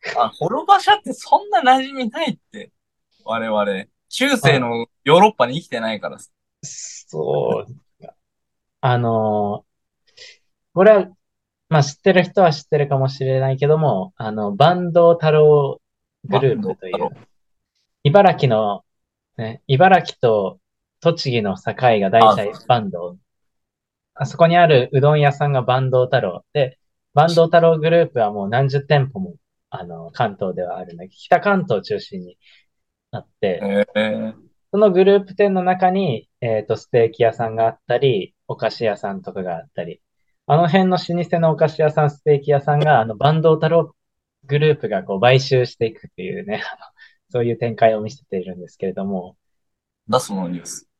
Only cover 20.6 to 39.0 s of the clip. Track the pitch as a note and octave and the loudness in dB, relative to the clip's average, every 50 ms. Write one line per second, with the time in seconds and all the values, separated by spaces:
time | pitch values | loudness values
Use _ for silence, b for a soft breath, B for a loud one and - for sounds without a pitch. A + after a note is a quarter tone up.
20.6 | _ _ _ _ _ _ _ _ - E3+ E3 E3 - C#3 B2 A#2 G#2 G2+ F#2 - | _ _ _ _ _ _ _ _ -2 -2 -2 -2 -4 -4 -2 -2 -2 -2 -6 -6
21.6 | - - G#2+ - B2+ B2 A#2 G#2+ G2 F#2+ F#2+ A2+ A2+ A2 G#2 G2 G#2+ G2+ A2+ - | -8 -10 -8 0 2 2 2 2 0 2 4 6 6 6 4 2 -2 -8 -8 -12
22.6 | - _ B2+ A#2+ A2 G2 F#2 F2 E2+ F2 F2+ F#2+ _ _ _ _ _ _ _ _ | -2 _ -2 -2 -2 -6 -10 -10 -12 -14 -16 -16 _ _ _ _ _ _ _ _
23.6 | _ _ _ _ _ _ _ _ _ _ _ - C#3 C3+ - - E3+ E3 E3+ F3 | _ _ _ _ _ _ _ _ _ _ _ -10 -10 -10 0 2 2 4 6 6
24.6 | F3 E3 D3+ B2+ B2 - - C3+ B2+ D3 D3+ D3+ D3 C#3+ C#3+ - D3+ C#3+ C#3 C3 | 6 6 6 4 4 2 0 2 2 4 4 4 2 2 0 0 -2 -2 -2 -2
25.6 | A2+ G#2+ B2 B2+ C3 C3 B2+ B2+ B2+ B2 - C3 - F#2+ F2 F2 _ _ _ D3 | 0 0 0 0 0 0 2 0 0 2 0 -2 -2 -2 -6 -8 _ _ _ -2
26.6 | C#3 B2+ - _ _ _ _ _ _ _ _ C#3+ D3+ E3+ E3+ E3 E3 E3 E3 E3+ | -2 -2 -4 _ _ _ _ _ _ _ _ 0 2 2 4 2 2 4 4 4
27.6 | E3 E3 E3 D#3 D3+ D#3+ E3 E3+ E3 D3+ _ B2 A2 G#2 G#2 G#2 G2 G2+ G#2+ B2+ | 4 4 2 2 0 0 2 2 2 0 _ -2 -2 -2 -2 -6 -6 -4 -2 0
28.6 | C#3 C3+ C3 C#3 C#3 - D#3 C#3+ C3+ C3+ - G2 F#2+ F2 - _ _ _ _ _ | 0 0 -2 -4 -2 0 0 0 0 -2 -6 -10 -10 -10 -12 _ _ _ _ _
29.6 | _ _ - - F#2 F2 E2+ E2+ E2 E2 _ - B2 A2 G2+ F#2+ G#2 F#2+ F2+ F2 | _ _ -16 -14 -14 -14 -16 -16 -16 -18 _ -6 -6 -6 -4 -6 -8 -8 -6 -8
30.6 | F2+ F2 F2 F#2 F#2 F2 E2+ E2+ - - _ _ - - - E3+ F3 G#3 G3+ F#3+ | -8 -8 -10 -12 -14 -16 -18 -20 -20 -20 _ _ -4 0 0 0 2 2 0 0
31.6 | E3 - A#2 G2+ - - G#2+ G2 - - - F#2 F2+ F2+ F2+ _ b b b b | 0 -2 -4 -4 -4 -4 -8 -8 -8 -10 -16 -16 -16 -16 -20 _ b b b b
32.6 | b b _ _ _ _ _ _ _ _ - G#2 - _ _ _ - G2 F#2 E2 | b b _ _ _ _ _ _ _ _ -16 -16 -16 _ _ _ -4 -4 -4 -4
33.6 | - G2+ G2+ G2+ G#2 - - G#2+ G#2+ A2 G#2+ A2 A2 A2 A2+ - _ _ _ _ | -4 -4 -2 -2 -2 -2 -2 -4 -2 -2 -4 -6 -8 -10 -10 -14 _ _ _ _
34.6 | _ _ - G3 G#3+ G#3+ F3+ F3+ F#3+ F#3+ G3+ G3+ G3 - - - G#3 G3+ F#3+ F#3 | _ _ 0 2 2 4 4 4 4 4 4 2 0 -2 -4 -2 0 0 0 0
35.6 | F3+ F3+ F#3 F#3 F#3 F#3 F3+ G3 G3 F3 A#2+ A2 - _ _ _ - A#2 A2+ G#2+ | 0 -2 -2 2 2 0 2 0 -2 -2 -4 -6 -8 _ _ _ -4 -2 -2 -2
36.6 | G#2+ - A2+ G#2+ - _ - B2 A#2 A2+ A2 - A#2+ A2+ A2 - A#2 A2 A2 A2 | -2 -4 -6 -6 -6 _ 2 2 2 2 2 0 0 0 0 -2 -6 -6 -2 0
37.6 | A2+ A2+ A2+ _ _ _ A#2+ A#2+ C3+ C#3 A#2+ G2 F2+ - _ _ _ _ A#2 - | -2 -2 -2 _ _ _ -2 0 2 2 0 0 -4 -8 _ _ _ _ -12 -6
38.6 | - A2+ - - A#2 A2 G2+ - | -6 -6 -6 -4 -4 -4 -4 -4